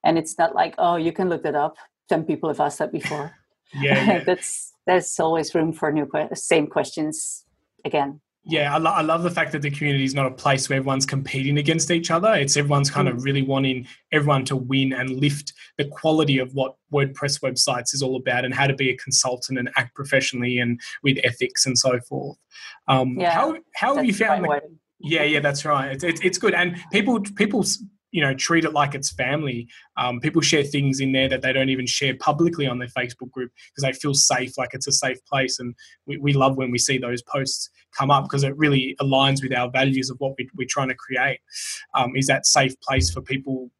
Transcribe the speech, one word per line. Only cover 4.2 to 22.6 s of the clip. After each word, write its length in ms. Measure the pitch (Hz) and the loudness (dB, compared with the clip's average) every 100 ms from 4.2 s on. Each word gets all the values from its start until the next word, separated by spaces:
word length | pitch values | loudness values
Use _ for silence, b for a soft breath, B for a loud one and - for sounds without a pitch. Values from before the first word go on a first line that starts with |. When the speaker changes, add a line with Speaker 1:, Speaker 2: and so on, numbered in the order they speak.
Speaker 1:
<laughs> 20 | - | 2
That's, 440 | 180 - - - _ - | -2 -2 -10 -12 _ 2
there's 320 | 185 175 - | 2 2 -2
always 360 | 160 165 156 | 2 2 0
room 180 | 170 160 | 0 0
for 180 | 160 156 | 0 0
new 140 | 151 | 0
que-, 240 | 143 151 151 - | 0 -2 -4 -6
same 300 | - 165 147 | 2 2 2
questions 800 | 156 135 - 156 156 - - _ _ _ _ 151 | -2 -4 -4 -6 -6 -10 -12 _ _ _ _ -4
again. 340 | 151 139 147 _ _ | -2 -2 -6 _ _
Speaker 2:
Yeah, 300 | - 156 143 | -4 0 2
I 20 | 160 | 2
lo-, 140 | 160 | 2
I 100 | 180 | 2
love 220 | 156 165 | 2 2
the 80 | 175 | 0
fact 200 | 170 151 | -2 -2
that 100 | 151 | -2
the 80 | 143 | -4
community 340 | 143 147 139 | -2 0 0
is 80 | 135 | 0
not 120 | 139 131 | 0 -2
a 40 | |
place 380 | 135 143 135 - | 0 0 0 0
where 80 | 135 | -2
everyone's 300 | 135 135 139 | 0 -2 0
competing 500 | 139 - 135 135 147 | -4 -4 -4 0 2
against 340 | 147 160 - | 2 0 2
each 200 | 170 170 | 0 0
other. 240 | 170 208 | 2 4
It's 200 | 202 139 143 | 2 2 0
everyone's 320 | 143 143 139 | 2 2 2
kind 180 | 139 135 | 0 0
of 80 | 120 | 0
Speaker 1:
Mm. 80 | |
Speaker 2:
really 160 | 135 139 | -2 0
wanting 460 | 131 135 135 127 123 B _ | 0 0 0 -2 -8 B _
everyone 320 | 156 147 139 | 0 4 2
to 120 | 127 135 | 2 -4
win 360 | 123 135 131 | 0 2 2
and 160 | 127 131 | 0 -4
lift 460 | 131 147 143 - B B - | 0 0 0 -8 B B -8
the 80 | 143 | -6
quality 500 | - 160 156 147 131 | -2 2 4 4 2
of 140 | 127 | 0
what 240 | 135 135 - _ | -2 -4 -4 _
WordPress 480 | 143 135 135 143 143 | 0 0 -2 -4 -2
websites 540 | 135 123 - 123 123 | -2 0 0 0 -2
is 80 | 135 | -2
all 120 | 135 127 | -2 -2
about 280 | 123 123 | -2 -2
and 80 | 127 | -2
how 140 | 127 139 | 2 2
to 80 | |
be 160 | 131 131 | 2 0
a 60 | 127 | -2
consultant 600 | - 135 127 123 - 131 | -2 0 0 -4 -4 -4
and 120 | 120 139 | -2 -2
act 160 | 123 | -4
professionally 640 | - 139 180 135 127 123 123 | -8 0 0 0 -2 -2 0
and 200 | 120 120 B B | 0 -2 B B
with 140 | 143 139 | 0 2
ethics 400 | 123 120 127 - | 0 -2 -4 0
and 140 | 135 120 | 0 2
so 200 | 131 123 | 2 0
forth. 360 | - 135 139 - _ B | -4 -8 -8 -14 _ B